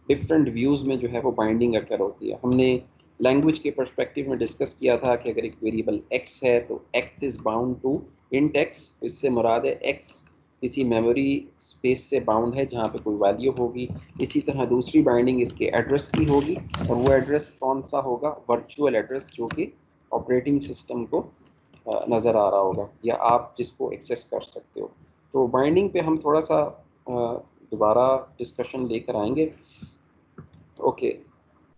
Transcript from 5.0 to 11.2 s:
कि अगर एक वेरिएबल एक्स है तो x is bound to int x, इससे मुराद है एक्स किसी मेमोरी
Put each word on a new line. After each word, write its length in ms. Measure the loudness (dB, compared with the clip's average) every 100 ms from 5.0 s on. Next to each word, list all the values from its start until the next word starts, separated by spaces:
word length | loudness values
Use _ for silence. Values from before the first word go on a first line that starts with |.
| 2 0
कि 140 | -2
अगर 160 | -4 -6
एक 100 | -4
वेरिएबल 380 | -4 -2 -2 -2 -2
एक्स 300 | -6 -6 -2
है 160 | 2 2
तो 260 | 2 -8 -4 -4
x 280 | -4 -6
is 140 | -8 -4
bound 380 | -4 -2 -2 -2 -2
to 140 | -4 -6 _ -4
int 220 | 0 2 0
x, 380 | -2 -6 -20 -12
इससे 260 | -12 -4 -2
मुराद 360 | 2 2 2 0
है 60 |
एक्स 580 | -2 -4 -6 -8 -20 _ _ _ -8
किसी 220 | -6 -2
मेमोरी 640 | 0 2 2 2